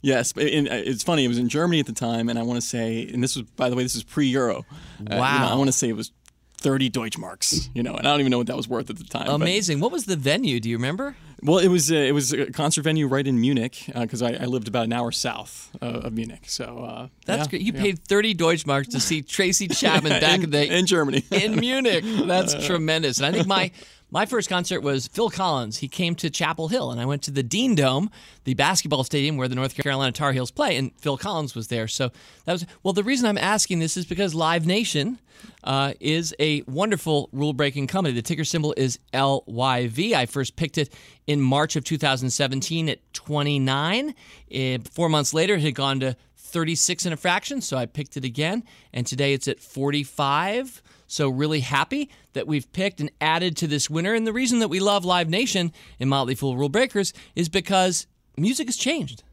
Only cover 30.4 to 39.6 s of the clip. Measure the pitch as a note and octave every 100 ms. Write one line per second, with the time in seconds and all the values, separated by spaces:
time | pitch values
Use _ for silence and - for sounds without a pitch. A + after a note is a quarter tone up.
30.4 | B2 - D4 C#3 C3 _ D3+ C3+ G3 F3
31.4 | D3 A#2 A2 A#2+ A2 - B2+ - - -
32.4 | - F3 F3 - F#3+ F#3+ G#3 C4+ A#3+ G#3
33.4 | F3+ G#3+ - F3+ D#3+ F#3 E3+ F3 G3 D#3
34.4 | D#3+ E3+ D#3+ G3 A3 D3+ D#3 B3 _ -
35.4 | - - - C3+ C#3 - D3 D#3+ D#3+ -
36.4 | D3+ D3 - C3 G#3 F#3+ - D3+ C#3 C3+
37.4 | D3 C3 C#3+ C#3 C3+ G3 E3+ A#2+ A2+ D#3+
38.4 | D#3 E3 D3+ - C3 A#2+ _ B2+ C#3 C#3
39.4 | - A#2